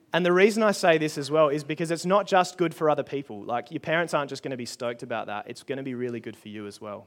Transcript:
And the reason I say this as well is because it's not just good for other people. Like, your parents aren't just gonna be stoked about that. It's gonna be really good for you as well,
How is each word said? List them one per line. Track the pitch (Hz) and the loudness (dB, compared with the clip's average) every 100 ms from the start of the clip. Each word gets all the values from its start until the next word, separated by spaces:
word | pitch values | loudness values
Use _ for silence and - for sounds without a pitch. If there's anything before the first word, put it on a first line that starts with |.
| _ | _
And | 160 | 0
the | 180 | 4
reason | 180 202 214 | 6 6 6
I | 214 | 2
say | - 185 160 | 4 4 4
this | 156 151 | 2 -4
as | 135 | 0
well | 156 151 | 4 4
is | 151 | 2
because | 139 151 165 | -4 -6 -4
it's | 165 180 | -2 2
not | 202 202 | 2 4
just | 190 240 - | 2 2 0
good | 170 | -2
for | - 156 | 2 2
other | 143 | 2
people. | 131 139 139 104 | 0 -8 -8 -10
Like, | 101 120 120 | -6 -6 -4
your | - | -8
parents | - 160 170 | -2 0 0
aren't | 160 143 | -2 -2
just | 131 | -6
gonna | 143 127 | -8 -8
be | 117 | -8
stoked | - 120 123 | -6 -6 -6
about | 127 113 104 | -8 -8 -6
that. | 104 - | -8 -10
It's | - | -14
gonna | - 135 | -10 -8
be | 131 | -6
really | 123 123 120 | -6 -6 -6
good | 113 107 | -10 -14
for | 110 | -14
you | 107 104 | -12 -12
as | 101 | -14
well, | 107 101 | -14 -14